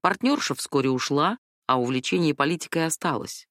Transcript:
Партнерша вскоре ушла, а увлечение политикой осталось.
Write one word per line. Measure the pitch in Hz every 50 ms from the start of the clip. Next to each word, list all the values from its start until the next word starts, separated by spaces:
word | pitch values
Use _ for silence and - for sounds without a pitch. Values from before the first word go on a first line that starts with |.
Партнерша | - 180 202 - - 254 285 277 - - 139
вскоре | - - - - 143 127 135
ушла, | 131 127 - - 139 143 151 180 220 - _ _ _ _ _
а | - 127 127
увлечение | 123 120 131 131 127 - - 180 170 156 143
политикой | - 143 156 175 165 - - - 170 165
осталось. | 165 - - - 175 143 110 - - - - - _